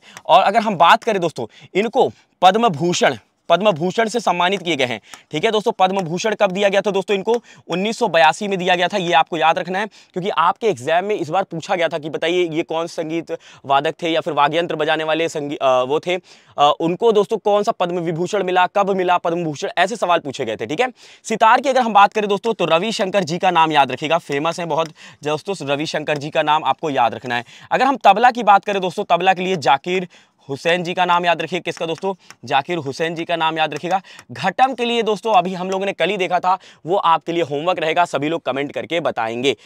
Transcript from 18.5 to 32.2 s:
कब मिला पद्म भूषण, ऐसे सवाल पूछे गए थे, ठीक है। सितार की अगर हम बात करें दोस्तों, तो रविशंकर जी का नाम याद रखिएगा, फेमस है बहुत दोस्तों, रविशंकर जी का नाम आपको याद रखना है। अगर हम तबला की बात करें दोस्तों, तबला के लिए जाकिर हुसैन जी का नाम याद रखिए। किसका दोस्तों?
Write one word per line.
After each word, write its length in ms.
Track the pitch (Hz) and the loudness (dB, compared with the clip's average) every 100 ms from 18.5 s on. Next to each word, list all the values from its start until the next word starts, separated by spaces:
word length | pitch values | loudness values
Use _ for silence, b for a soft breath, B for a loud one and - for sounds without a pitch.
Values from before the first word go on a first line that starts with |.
| 180 180 | 2 2
कब 220 | 202 196 | 2 0
मिला 280 | 190 180 175 | 0 0 0
पद्म 260 | 175 170 | 0 -2
भूषण, 260 | 165 143 196 - | -4 -6 -6 0
ऐसे 180 | 185 226 | 0 0
सवाल 240 | 185 170 | 0 0
पूछे 260 | 139 127 117 | -2 -6 -6
गए 100 | 107 | -6
थे, 100 | 110 | -6
ठीक 160 | 147 | -2
है। 60 | 254 - B B | -4 -4 B B
सितार 380 | - 220 220 247 | -8 2 4 4
की 80 | 269 | 4
अगर 120 | 254 | 0
हम 120 | 233 | 4
बात 200 | 202 202 | 6 6
करें 160 | 220 202 | 4 -2
दोस्तों, 240 | 196 233 | -2 -2
तो 120 | 226 170 | -2 0
रविशंकर 580 | 165 220 208 190 202 | 2 0 -2 -2 -2
जी 140 | 151 175 | -2 0
का 140 | 190 | 2
नाम 200 | 170 160 | 4 4
याद 200 | 151 131 | 4 2
रखिएगा, 260 | 131 147 165 | 0 -2 -2
फेमस 420 | - 139 165 165 | -2 -2 -2 -4
है 60 | 170 | -4
बहुत 220 | 151 160 - B B | -4 -4 -8 B B
दोस्तों, 320 | 143 151 - 190 | -6 -6 -6 -8
रविशंकर 560 | 139 143 156 165 151 147 | -4 -4 -4 -6 -4 -4
जी 120 | 147 | -2
का 140 | 165 | -2
नाम 200 | 151 151 | 0 0
आपको 260 | 131 135 160 | 0 -2 -2
याद 240 | 131 120 | 0 0
रखना 220 | 110 123 120 | -2 -6 -6
है। 80 | 120 B B | -6 B B
अगर 140 | 185 254 | 0 0
हम 120 | 269 | 4
तबला 340 | 208 196 247 | 4 6 4
की 120 | 240 | 4
बात 220 | 208 196 208 | 4 4 4
करें 160 | 196 | -2
दोस्तों, 220 | 185 185 | -4 -4
तबला 300 | 202 170 185 | 0 0 2
के 80 | 180 | 0
लिए 140 | 185 185 | -2 -2
जाकिर 520 | 143 139 175 185 180 b b _ - | 2 0 0 -4 -4 b b _ -14
हुसैन 340 | 139 170 180 | -6 -2 -2
जी 100 | 170 | -2
का 120 | 180 180 | -2 0
नाम 200 | 175 175 | 2 2
याद 160 | 160 | 0
रखिए। 180 | 165 175 | -2 -4
किसका 260 | - - 165 | -6 -6 -6
दोस्तों? 280 | 165 190 190 | -4 -6 -6